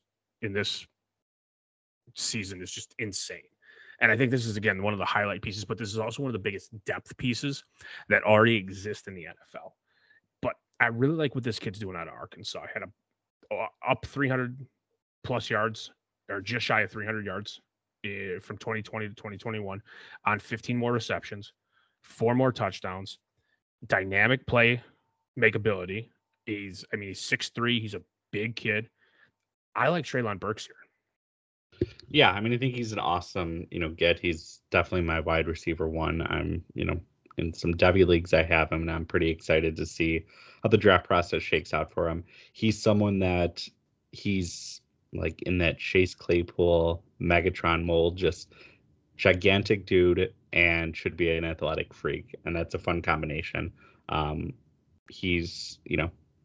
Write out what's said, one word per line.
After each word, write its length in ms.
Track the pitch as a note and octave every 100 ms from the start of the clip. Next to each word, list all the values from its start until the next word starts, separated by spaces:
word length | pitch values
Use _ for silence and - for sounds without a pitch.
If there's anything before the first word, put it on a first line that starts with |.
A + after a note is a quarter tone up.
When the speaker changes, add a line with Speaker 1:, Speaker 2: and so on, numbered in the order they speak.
| _ _ _ -
Speaker 1:
in 120 | G#2
this 340 | G2 G2 - - _ _ _ _ _ _ _ _ _ _ _ _ -
season 460 | - A#2 F#2+ F#2
is 100 | F2+
just 240 | - - -
insane. 440 | G#2+ F#2 - F2 - _ _ - - -
And 120 | A2+
I 60 | A2
think 140 | C3
this 140 | B2+ A#2
is, 120 | G#2
again, 240 | G#2 F#2+
one 120 | G#2
of 60 | G2+
the 60 | F2+
highlight 360 | G#2+ G#2 F2+
pieces, 240 | - G2+ G2+
but 120 | A2
this 120 | G#2+
is 100 | A2
also 240 | A2 A2+
one 60 | C#3
of 40 |
the 60 | A2
biggest 320 | G2+ G2 - A2 -
depth 300 | F2+ - -
pieces 460 | B2 A#2 C#3+ C3+ - _ - - -
that 140 | G2+
already 320 | G#2 G#2+ A2+ A2+
exist 520 | F#2+ F#2+ G#2 - -
in 60 |
the 140 | F#2 D#2+
N 60 | - _
F 60 | -
L. 200 | - _ _ _ _ _ _ -
But 140 | B2 - _ -
I 80 | A#2+
really 280 | A#2 C3+ D#3+
like 200 | D3 C3
what 80 |
this 160 | A#2 G#2+
kid's 180 | A2 G2
doing 200 | G2 F2+
out 100 | D#2+
of 60 |
Arkansas. 520 | - - - F#2+ - D2+
Had 100 | G#2+
a, 720 | G2 - _ _ _ _ -
uh, 140 | G#2+ A2 - -
up 180 | C3 -
three 240 | C3+ C3+
hundred 280 | C3 B2 B2+ C3 _ _ _ _ _
plus 260 | - A#2+ -
yards, 420 | A2 A2+ G#2+ - _ _ _ -
or 120 | G2
just 240 | F#2+ A#2+ -
shy 160 | A2
of 100 | G2+
three 140 | A2+ G#2
hundred 200 | A2 G2+
yards, 340 | F#2+ A2 - _ _ _ _ G#2
uh, 340 | G2 F#2+ F2
from 160 | - G#2
twenty 240 | - A2
twenty 280 | G#2 A2 G#2
to 40 |
twenty 240 | G#2 G#2+ G2
twenty-one 440 | A#2 A2 G2 G2 - - - - G2+
on 140 | G#2
fifteen 380 | - A2+ - A#2+
more 160 | A#2+
receptions, 580 | A#2+ - F2 - G#2 - _ _ _ _ _
four 320 | _ - A2+
more 200 | B2 C3
touchdowns, 640 | A#2 G2+ - G2 F#2 G#2 - _ _ _ _ _ _ -
dynamic 580 | G2+ F#2+ G2 A2 C3 -
play 340 | A#2+ A#2 B2 - _ _ _ _ -
makeability. 720 | A2+ A2 G#2+ F#2+ F2+ G2+ A#2 _ _ _ -
He's, 400 | G#2 G2+ F#2 -
I 20 | G#2+
mean, 140 | G2
he's 100 | F#2
six 300 | - B2+ -
three. 320 | - A#2+ A#2+
He's 120 | G#2+
a 80 | G2+ - _ _
big 240 | G#2 A2+ A2
kid. 340 | A2+ G#2+ A2+ _ _ _ _ _ _ _ _ G#2+
I 140 | C3
like 160 | F3 C3
Treylon 340 | B2+ A2+ F#2+
Burks 260 | G2+ G#2+ -
here. 1200 | - - _ _ _ _ _ _ _ _ - - - -
Speaker 2:
Yeah, 220 | D3 A2
I 80 | G2
mean, 140 | A2+
I 40 | B2
think 160 | C3
he's 200 | B2 A2
an 60 | G#2+
awesome, 680 | - F2+ - G2 E2+ E2 -
you 100 | F2
know, 100 | D#2+
get. 300 | E2 E2+ E2+
He's 420 | F2 E2 - - -
definitely 300 | F#2 - F2+
my 180 | E2 D#2+
wide 260 | E2 E2 D#2+
receiver 420 | D#2+ - D#2+ D#2+
one. 340 | D#2+ D#2+ D#2+
I'm, 420 | D#2+ D#2+ D#2+ E2 -
you 120 | - E2+
know, 140 | E2 - _ _ -
in 160 | E2
some 200 | - E2+
Devy 340 | E2+ F#2 F#2+ F2+
leagues 260 | E2+ F2
I 100 | E2
have 280 | E2 E2 D#2+
him, 100 | E2
and 80 | E2
I'm 160 | E2 D#2+
pretty 240 | - D#2+
excited 460 | D#2 - D#2+ D#2+ D#2+
to 100 | D#2+
see 400 | - E2 E2 - - - -
how 60 | A2
the 80 | G#2
draft 280 | G2 F2+ -
process 380 | F2 F2 D#2+
shakes 300 | - D#2+ D#2+
out 180 | D#2+ D#2
for 180 | - E2+
him. 140 | E2 E2+ - -
He's 280 | - A2 G#2+
someone 380 | A2 G#2 G#2 G2
that 480 | F#2 F2 F2 - - _ _ _ _
he's, 680 | - G#2 F#2+ F2 - - - _ _ -
like, 280 | - E2 D#2+
in 140 | - F2+
that 180 | E2 -
Chase 380 | - F#2+ F2+ -
Claypool, 880 | - F2 E2+ - F2 E2+ E2 E2 _ -
Megatron 640 | E2+ E2+ F2 - E2+ E2+
mold, 320 | E2+ E2 E2+ F#2
just 380 | E2+ - - - - _ _ _ _ -
gigantic 680 | G2 F2+ G2 G2 G2+ G#2 F#2
dude, 480 | F#2 F2+ F2+ F#2 - -
and 420 | E2+ E2+ E2+ E2 D#2+
should 220 | - D#2+
be 120 | E2+
an 120 | E2
athletic 500 | E2 D#2+ D2+ - -
freak, 400 | - D2+ D2+ - - E2
and 100 | E2+
that's 180 | E2+
a 60 | F2
fun 220 | - E2+
combination. 680 | E2 D#2+ D#2 D2+ - E2+ F2+ - - _ -
Um, 440 | D#2 D2+ D2+ - - _ _ _ _ -
he's, 720 | - F#2+ F2 E2+ - - - -
you 120 | E2+
know, 120 | E2+ - _ _